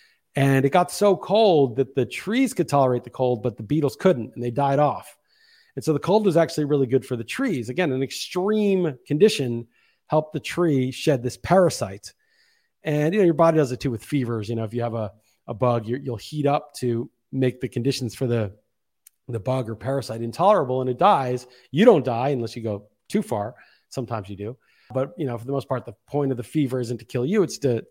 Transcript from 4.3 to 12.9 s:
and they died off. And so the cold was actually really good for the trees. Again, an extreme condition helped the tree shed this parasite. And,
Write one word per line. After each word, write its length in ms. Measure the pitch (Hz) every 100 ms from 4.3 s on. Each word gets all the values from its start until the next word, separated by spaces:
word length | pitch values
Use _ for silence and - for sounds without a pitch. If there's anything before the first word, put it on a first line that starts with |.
and 100 | -
they 80 | 120
died 280 | 117 139 139
off. 360 | 147 101 - - _ _ _ _ _ -
And 80 |
so 100 | 139
the 60 | 143
cold 260 | - 208 208
was 120 | 160
actually 280 | 160 - 147
really 220 | 143 127
good 180 | 127 -
for 100 | 123
the 80 |
trees. 460 | 113 - 269 143 110
Again, 220 | 131 175
an 120 | 131
extreme 920 | 135 - - 180 190 214 208 190 170 135 -
condition 600 | 151 208 - 127 117 120 _ _ _ _
helped 260 | 156 151
the 60 | 147
tree 520 | - - 175 139 127
shed 300 | - - 131
this 160 | 120 -
parasite. 760 | - 185 170 - 101 98 - - _ _ _ _ _ _
And, 300 | -